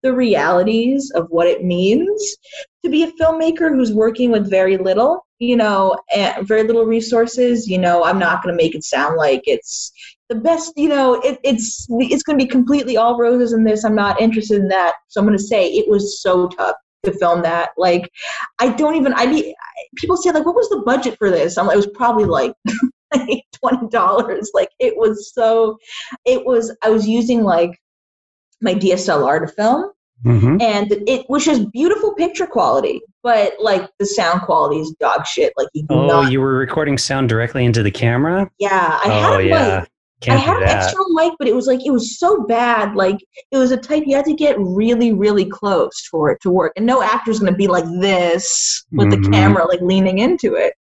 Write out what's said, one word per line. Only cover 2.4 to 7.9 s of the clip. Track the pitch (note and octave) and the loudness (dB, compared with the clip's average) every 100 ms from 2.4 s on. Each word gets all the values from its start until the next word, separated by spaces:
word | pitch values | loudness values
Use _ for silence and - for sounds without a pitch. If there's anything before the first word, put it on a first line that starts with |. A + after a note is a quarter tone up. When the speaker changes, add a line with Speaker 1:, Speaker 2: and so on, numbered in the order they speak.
| - C#5+ C#5 _ | -20 -20 -20 _
Speaker 1:
to | E4+ | -2
be | D4+ | 0
a | E4 | -2
filmmaker | - D#4+ D#4+ D#4+ E4 E4 | 0 0 2 -2 0 0
who's | C4 A#3 | 2 0
working | G#3 A3 A3+ B3 | 2 0 2 0
with | A3+ G3 | 2 2
very | F#3+ F#3+ F#3+ | 2 2 0
little, | F#3 F#3 C4 F4 _ _ | 0 2 2 0 _ _
you | A#3+ A#3+ | 0 2
know, | G#3+ G3 F#3+ - - | 2 2 0 0 -2
and | G#3 G3 - G3 | -2 -2 -4 0
very | A3 | 0
little | A3 A#3 | 2 2
resources. | A3+ A3+ A3+ A#3+ A#3 B3+ B3 A#3+ A3 | 2 0 0 0 0 0 0 0 -2
You | F#3 | 0
know, | F3+ | 2